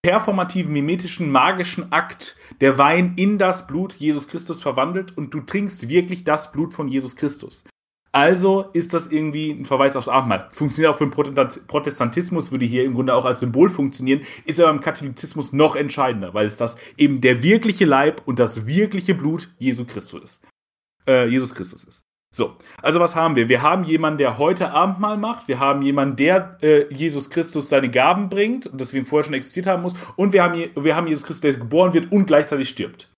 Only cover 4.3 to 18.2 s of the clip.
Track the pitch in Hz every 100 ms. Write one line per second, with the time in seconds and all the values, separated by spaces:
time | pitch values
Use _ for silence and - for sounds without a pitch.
4.3 | 170 - 165 147 127 147 180 180 - 147
5.3 | 156 - 196 202 180 117 165 175 180 156
6.3 | 151 - 139 165 - 143 135 127 - 147
7.3 | 143 - - _ _ _ _ _ 139 151
8.3 | 185 190 196 196 170 170 175 170 156 156
9.3 | 147 156 147 135 131 139 135 120 127 127
10.3 | 95 - - 151 120 160 147 143 - 139
11.3 | 139 127 - - 151 147 139 120 170 180
12.3 | 165 - 131 120 123 135 120 127 123 127
13.3 | 123 127 127 190 180 139 - 127 139 143
14.3 | - - 156 165 147 156 - 143 123 -
15.3 | 156 143 135 156 135 143 - 131 110 92
16.3 | 101 107 107 117 - - - 143 135 127
17.3 | 123 143 220 226 190 170 135 147 151